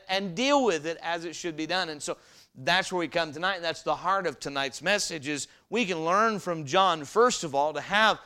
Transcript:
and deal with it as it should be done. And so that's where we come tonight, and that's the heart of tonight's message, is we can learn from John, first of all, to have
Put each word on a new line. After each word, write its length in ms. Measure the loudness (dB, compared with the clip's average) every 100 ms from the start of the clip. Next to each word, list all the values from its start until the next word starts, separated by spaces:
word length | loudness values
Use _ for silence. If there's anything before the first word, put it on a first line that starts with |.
| -2
and 260 | -2 -2
deal 300 | 0 4 4
with 220 | 4 0 -2
it 120 | -6
as 220 | -4 -4
it 120 | -6 -8
should 200 | -8 -6
be 100 | -2
done. 220 | -2 -2
And 120 | -6
so 140 | -8 -8 _ -20 _ -6
that's 340 | 2 2 2
where 80 | -2
we 100 | 0
come 240 | 0 -2
tonight, 240 | -2 -4 -2
and 80 |
that's 180 | -4 -4
the 120 | -2
heart 320 | -2 0 0 0
of 140 | -4
tonight's 420 | -6 -4 -4 -2
message, 460 | 0 0 0 -6 -6
is 180 | -6 -8 _ -4
we 140 | -2
can 200 | 0 0
learn 360 | 2 4 4 0
from 260 | -4 -6 0
John, 380 | 4 4 2
first 400 | 0 4 4 2
of 100 | -2
all, 180 | 0 0
to 60 | -2
have 380 | 0 4 4 2